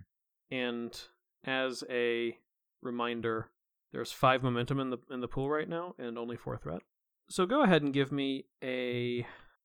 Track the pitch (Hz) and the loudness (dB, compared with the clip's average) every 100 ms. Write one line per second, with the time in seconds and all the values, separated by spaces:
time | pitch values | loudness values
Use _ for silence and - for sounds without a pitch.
0 | - _ _ _ _ 131 123 120 117 - | -10 _ _ _ _ -4 -2 -4 -6 -10
1 | - _ _ _ - 131 131 120 - 123 | -16 _ _ _ -4 0 0 -4 -2 2
2 | 120 117 117 - _ _ _ _ 127 120 | 2 2 0 -4 _ _ _ _ -6 -2
3 | 117 117 113 113 - _ _ _ _ 131 | -2 0 -2 -2 -4 _ _ _ _ -8
4 | 117 - 131 131 127 120 123 139 131 123 | -8 4 6 6 4 2 0 0 -2 -4
5 | - 127 120 135 139 151 156 165 180 - | -6 -6 -4 -2 0 0 -2 -4 -6 -8
6 | 120 117 120 117 131 120 - - - _ | -8 -6 -6 -6 -6 -8 -6 -8 -10 _
7 | _ _ - - 180 277 226 160 143 139 | _ _ -6 0 2 6 6 6 6 2
8 | 135 143 135 135 - _ 135 127 123 123 | 2 0 -2 -4 -8 _ -6 -2 -2 0
9 | 123 120 120 - - _ | 0 -2 -6 -10 -20 _